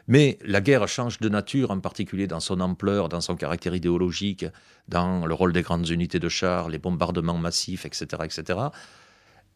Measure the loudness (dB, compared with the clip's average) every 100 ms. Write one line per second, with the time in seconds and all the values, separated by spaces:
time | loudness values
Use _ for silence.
0 | 4 6 6 2 0 2 4 4 2 -2
1 | -4 -2 0 0 0 0 0 -2 -4 -6
2 | -4 -2 -4 -4 -2 0 0 0 0 2
3 | 0 -2 -4 -4 -2 -2 -2 0 2 2
4 | 2 0 -2 -2 -8 -10 -20 -20 -4 0
5 | 0 0 0 2 4 4 2 0 2 0
6 | 0 0 -2 0 0 0 -2 -4 -2 0
7 | 0 0 0 0 -2 -2 -4 -8 -8 -10
8 | -8 -6 -6 -6 -4 -2 -4 -8 -20 -20
9 | -20 _ _ -20 _